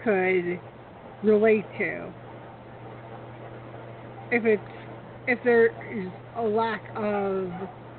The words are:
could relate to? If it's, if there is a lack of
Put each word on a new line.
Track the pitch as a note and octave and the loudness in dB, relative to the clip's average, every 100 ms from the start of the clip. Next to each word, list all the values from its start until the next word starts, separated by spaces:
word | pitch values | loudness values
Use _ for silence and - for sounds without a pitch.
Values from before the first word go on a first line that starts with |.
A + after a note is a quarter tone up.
could | A#3 F#3+ F#3 F#3 F3 F3 - - - - - - | 2 4 4 4 2 -4 -8 -18 -18 -16 -16 0
relate | G#3 G#3+ A3 G#3+ - - | 6 8 8 6 2 -4
to? | E3+ - E3 - - - - - - - - - - - - - - - - - - - - - - | -4 -4 -8 -12 -14 -14 -16 -16 -16 -16 -14 -14 -14 -14 -14 -14 -14 -14 -14 -14 -14 -14 -14 -14 0
If | A#3+ A3+ | 2 4
it's, | G#3 - - - - - - - | 2 0 -14 -14 -14 -14 -8 -2
if | A#3+ | 2
there | B3 A#3 A3+ - - | 6 8 8 4 -6
is | A#3 F#3 - - A#3 | -6 -6 -8 -10 -2
a | |
lack | A3+ A3 A3+ G#3 - A3+ | 0 2 0 -2 -6 -4
of | G#3+ G3+ G3 F#3+ F#3 F3 F#3+ - - | 0 0 0 -2 -2 -6 -10 -10 -16